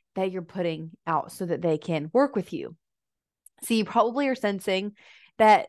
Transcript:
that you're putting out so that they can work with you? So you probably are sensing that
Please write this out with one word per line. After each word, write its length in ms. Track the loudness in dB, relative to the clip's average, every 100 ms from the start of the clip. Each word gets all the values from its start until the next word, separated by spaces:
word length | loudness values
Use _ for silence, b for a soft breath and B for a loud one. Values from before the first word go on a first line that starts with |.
| _
that 160 | -4 -4
you're 100 | -4
putting 520 | -8 -4 -4 -4 -10 -10 -2
out 240 | -2 -4
so 140 | -8
that 160 | -4 -2
they 160 | 0 -2
can 320 | -2 -4 0
work 200 | 2 2
with 200 | 0 -6
you? 220 | -8 -10 -16 _ _ _ _ _ _ _ _
So 120 | -2
you 100 | -2
probably 420 | 2 2 2 2 -2
are 60 |
sensing 580 | 0 -2 -4 -2 -2 -4 -10 b b b 4
that 300 | 6 6